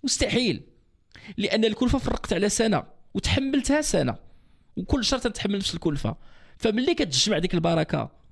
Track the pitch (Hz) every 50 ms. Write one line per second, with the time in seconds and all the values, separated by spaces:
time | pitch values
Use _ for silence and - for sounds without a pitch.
0 | - 269 - - 277 220 190 233 247 226 147 - - - - _ _ _ _ _
1 | _ _ - - - - 202 - 196 - - 214 220 226 214 - 254 247 226 269
2 | - - - - - - - 170 196 208 - - 226 220 202 143 - - - -
3 | - - - - - - - - 269 269 269 285 - - 269 302 302 - - 180
4 | 143 127 110 - - - - - - - - _ _ _ - - 180 - - 277
5 | 226 - 277 262 - 247 202 - - 214 202 202 196 - - 175 - 170 151 143
6 | - - 151 - - - - - - - - - - 226 208 220 254 320 339 -
7 | 294 170 135 127 - 208 214 156 170 185 - 175 160 170 170 165 151 - - 147
8 | 113 120 - - - -